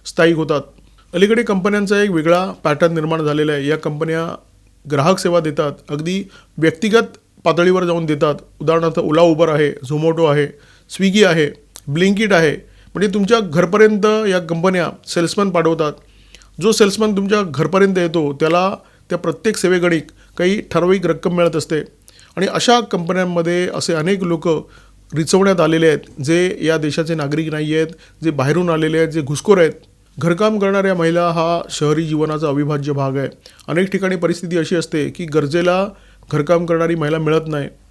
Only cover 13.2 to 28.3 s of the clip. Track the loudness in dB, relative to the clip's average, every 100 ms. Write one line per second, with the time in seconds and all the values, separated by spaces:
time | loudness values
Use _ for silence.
13.2 | 0 0 0 0 0 4 4 4 0 0
14.2 | 0 -2 -2 -2 0 0 -2 -6 -6 -2
15.2 | -2 0 0 0 0 0 -2 -6 -18 -20
16.2 | _ -20 _ -2 0 4 2 2 0 0
17.2 | 0 -2 -2 -2 0 2 2 2 0 0
18.2 | -2 -2 0 2 0 -4 -14 _ -8 -4
19.2 | -4 -2 -4 0 0 2 2 0 -4 -18
20.2 | -14 -2 -2 -2 -2 -2 2 2 0 -2
21.2 | -2 0 0 0 -4 -6 -6 _ -20 -20
22.2 | -14 -4 -4 0 2 2 2 -6 -2 -2
23.2 | 0 -2 0 -2 -2 -4 -4 -2 0 -2
24.2 | -2 -2 0 -2 -4 -20 -20 _ _ -4
25.2 | 0 2 4 4 2 4 4 2 -4 -8
26.2 | 0 2 0 0 -2 0 -2 -2 -2 -4
27.2 | -2 -4 -4 -4 -2 -2 -2 -6 -20 _
28.2 | -4